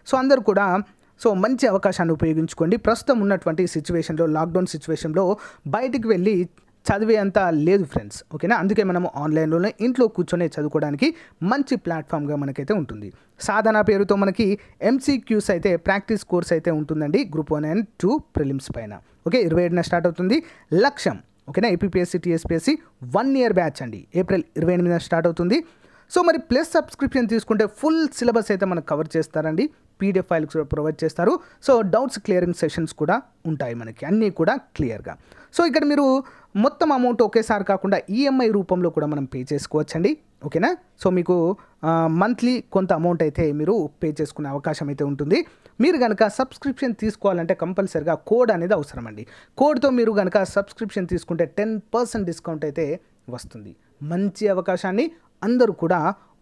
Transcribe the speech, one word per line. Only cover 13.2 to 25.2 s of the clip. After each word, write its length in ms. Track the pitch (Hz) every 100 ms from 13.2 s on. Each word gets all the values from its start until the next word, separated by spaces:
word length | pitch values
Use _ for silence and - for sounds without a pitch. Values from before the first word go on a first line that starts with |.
| _ _
సాధన 400 | - 208 220 214
పేరుతో 360 | 202 196 196 202
మనకి 420 | 196 190 202 202 - _
ఎంసీక్యూస్ 680 | 202 262 294 269 - 214 -
అయితే 260 | 175 196 170
ప్రాక్టీస్ 480 | - 196 - 214
కోర్స్ 280 | - 175 170
అయితే 180 | 165 170
ఉంటుందండి 600 | 156 147 156 147 196 220
గ్రూప్ 180 | 156 147
వన్ 120 | 151
and 200 | 151 190 202 -
టూ 180 | 185 302 - -
ప్రిలిమ్స్ 400 | 139 139 - 117
పైన. 220 | 110 101 _ _ -
ఓకే, 120 | 240
ఇరవై 220 | 175 165
ఏడున 180 | 175 175
స్టార్ట్ 260 | 160 175 175
అవుతుంది. 360 | 165 185 302 - - _
లక్ష్యం, 460 | 175 269 285 175 107 - _ -
ఓకేనా? 200 | 165 226
ఏపీపీఎస్సీ, 500 | 175 202 185 175 180
టీఎస్పీఎస్సీ 600 | 175 165 - 165 262 311 - _ 123 190
వన్ 200 | 269 269
ఇయర్ 160 | 233
బ్యాచ్ 300 | 180 160 -
అండి, 240 | 123 104 - 175
ఏప్రిల్ 260 | 185 190 - 151
ఇరవై 160 | 165
ఎనిమిదిన 260 | 180 175 170
స్టార్ట్ 280 | - 165